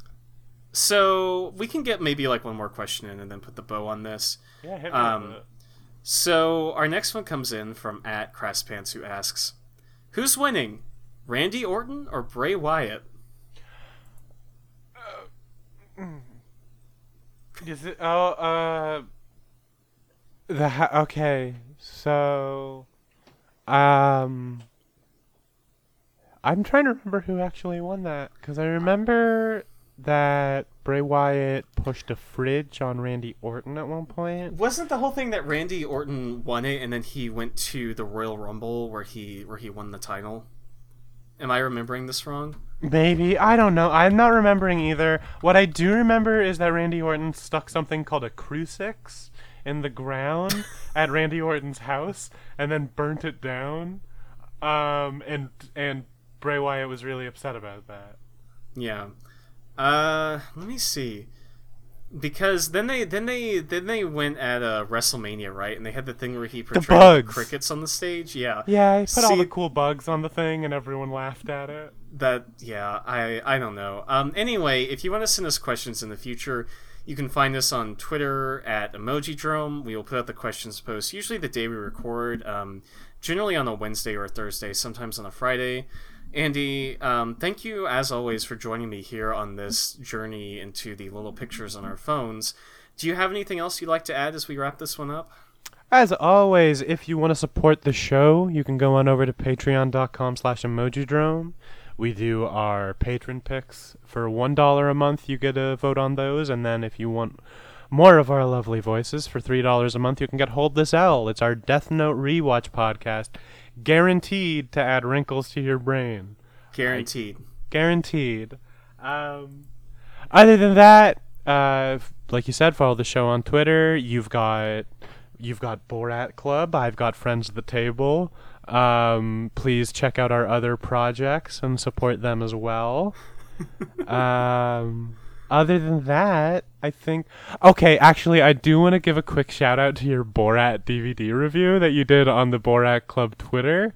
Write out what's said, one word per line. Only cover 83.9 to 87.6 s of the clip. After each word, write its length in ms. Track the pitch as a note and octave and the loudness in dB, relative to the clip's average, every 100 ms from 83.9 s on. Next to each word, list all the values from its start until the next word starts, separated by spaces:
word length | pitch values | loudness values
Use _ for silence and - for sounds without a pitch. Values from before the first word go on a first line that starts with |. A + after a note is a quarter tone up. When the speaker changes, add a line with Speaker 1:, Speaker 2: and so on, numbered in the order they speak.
| G#2+ A2+ G#2 | -6 -6 -6
Speaker 1:
or 100 | G2+ | -8
a 40 | |
Thursday, 440 | - G#2 - G#2 | -8 -8 -8 -8
sometimes 440 | G2 A#2+ A2 A#2 A2 | -8 -8 -10 -12 -12
on 80 | G2+ | -14
a 60 | |
Friday. 560 | - B2+ B2+ B2+ B2+ B2+ - - - - | -6 -4 -2 -4 -6 -10 -14 -16 -16 -10
Andy, 640 | D3 D3+ C#3+ C#3 C#3 C3+ B2+ | -4 -4 -2 -4 -6 -8 -6
um, 340 | C3+ A#2+ A#2 A#2 | -4 -2 -4 -6
thank 300 | F3 G3+ | -6 -6